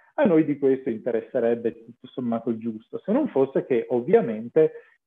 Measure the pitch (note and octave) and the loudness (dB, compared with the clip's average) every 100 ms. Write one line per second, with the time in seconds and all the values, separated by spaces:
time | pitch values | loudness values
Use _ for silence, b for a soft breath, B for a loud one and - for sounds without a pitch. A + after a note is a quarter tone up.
0 | B - C4 D#3+ D3+ C#3 C3+ C3 C3 A2 | B 0 4 4 2 2 2 2 -2 -6
1 | B2+ A2+ A2+ B2+ A#2 A#2 A2 A2+ A#2+ - | -4 -4 -2 -2 0 0 -4 -8 -20 -20
2 | - - A#2+ A#2 B2 A2 A#2 A2 - - | -18 -8 -4 -4 -4 -6 -6 -10 -12 -12
3 | - B3 D4 C3 C3+ F3 - A#2+ - B2 | -2 -2 0 0 0 0 0 -2 0 -4
4 | B2+ A3+ D#3 G#2+ A#2+ D#3+ D#3 B B B | 2 2 2 -4 -2 2 2 B B B